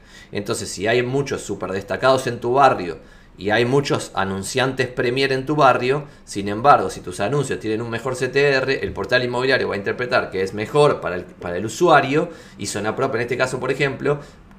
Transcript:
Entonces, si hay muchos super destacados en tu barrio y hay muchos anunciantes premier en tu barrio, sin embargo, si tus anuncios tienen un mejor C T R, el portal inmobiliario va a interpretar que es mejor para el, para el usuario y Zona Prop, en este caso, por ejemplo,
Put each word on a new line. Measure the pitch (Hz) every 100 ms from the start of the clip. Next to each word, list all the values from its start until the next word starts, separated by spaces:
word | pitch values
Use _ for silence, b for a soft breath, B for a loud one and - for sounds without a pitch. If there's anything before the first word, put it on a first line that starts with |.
| B B B
Entonces, | 101 104 104 95
si | - 107
hay | 123
muchos | 123 139 143 90
super | - 98 90
destacados | 98 95 95 127 131 -
en | 117
tu | 120
barrio | 135 131 110 87 78 B B B -
y | 95
hay | 110 120
muchos | 139 143 110 -
anunciantes | 95 95 98 98 127 131 131 123
premier | - 123 131 135
en | 131 131
tu | 151
barrio, | 131 120 123 147 147 B -
sin | 101 101
embargo, | 104 139 123 92
si | 87
tus | 87 90
anuncios | 104 143 123 92
tienen | 110 110
un | 117
mejor | 113 131 123
C | 127
T | 135 143
R, | 131 131 113
el | 98
portal | 95 98 127
inmobiliario | 123 123 131 123 95
va | 101
a |
interpretar | 110 107 123 120 -
que | 95
es | 95
mejor | 104 107 147 147 110
para | 82 90
el, |
para | 87 - 90 90
el | 107
usuario | - 156 143 131 147 170 B B -
y | 101
Zona | 104 107 101
Prop, | 135 113
en |
este | 120 127
caso, | 127 123
por | 127
ejemplo, | 139 139 123 135 147 B B -